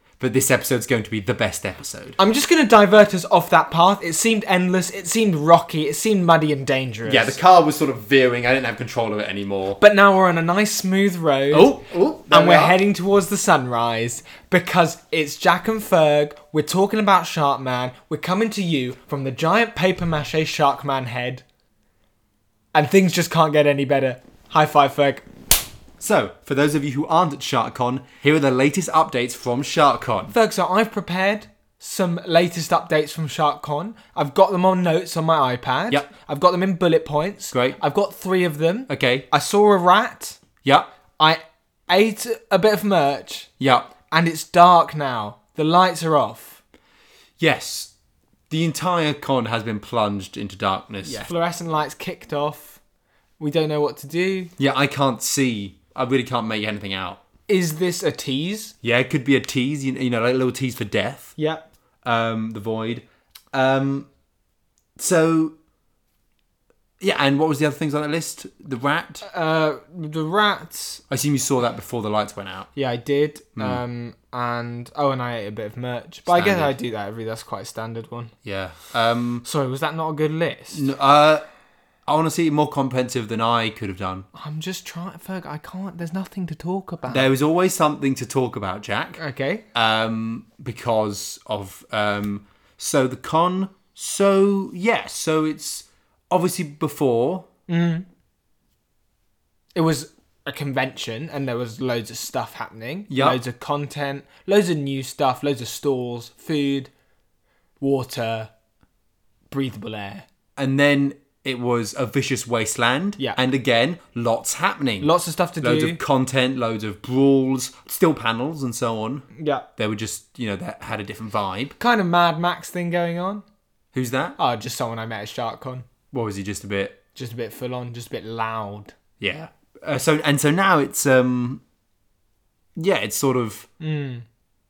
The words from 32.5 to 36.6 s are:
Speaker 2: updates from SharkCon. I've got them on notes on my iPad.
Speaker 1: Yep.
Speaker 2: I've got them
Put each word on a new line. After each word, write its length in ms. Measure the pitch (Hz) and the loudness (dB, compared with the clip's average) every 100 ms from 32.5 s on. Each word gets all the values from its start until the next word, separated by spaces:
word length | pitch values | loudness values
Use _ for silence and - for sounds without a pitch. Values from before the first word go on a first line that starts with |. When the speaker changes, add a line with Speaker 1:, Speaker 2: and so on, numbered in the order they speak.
| 175 - | 0 -2
Speaker 2:
updates 400 | 175 - 156 147 | -2 2 0 0
from 160 | - 151 | -4 -6
SharkCon. 680 | - 147 139 - 147 196 226 - - | -2 -2 -2 -6 -6 -8 -12 -12 -6
I've 180 | 147 | -2
got 180 | 202 190 | 4 4
them 140 | 180 185 | 6 2
on 180 | 185 | 2
notes 320 | 175 160 190 165 | 2 0 -2 -2
on 100 | 160 | 0
my 300 | 160 131 127 | 2 2 0
iPad. 360 | - 131 208 | -2 -2 0
Speaker 1:
Yep. 200 | 139 139 - - | -2 -2 -10 -10
Speaker 2:
I've 120 | 143 | 2
got 120 | 180 | 2
them 120 | 180 | 4